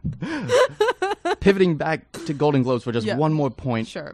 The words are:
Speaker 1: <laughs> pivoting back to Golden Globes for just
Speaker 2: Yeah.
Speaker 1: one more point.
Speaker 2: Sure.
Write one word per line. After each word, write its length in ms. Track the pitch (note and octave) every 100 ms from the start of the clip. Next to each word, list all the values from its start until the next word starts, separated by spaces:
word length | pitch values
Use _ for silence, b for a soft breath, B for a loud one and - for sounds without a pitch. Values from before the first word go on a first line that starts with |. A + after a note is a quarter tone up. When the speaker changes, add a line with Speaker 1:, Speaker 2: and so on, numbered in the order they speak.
Speaker 1:
<laughs> 1400 | - - D4 D4+ E3 A#4 B4+ - A4 - G4 - E4+ G#4+
pivoting 380 | G3 G3 F#3 D3
back 340 | D#3 D#3 - -
to 80 | -
Golden 300 | C#3+ D3 C#3
Globes 200 | B2+ A#2+
for 80 | B2
just 140 | A#2 G#3+
Speaker 2:
Yeah. 100 | C#3
Speaker 1:
one 160 | D#3
more 160 | D#3 C3+
point. 380 | - C3+ A2+ A#2
Speaker 2:
Sure. 260 | F3 -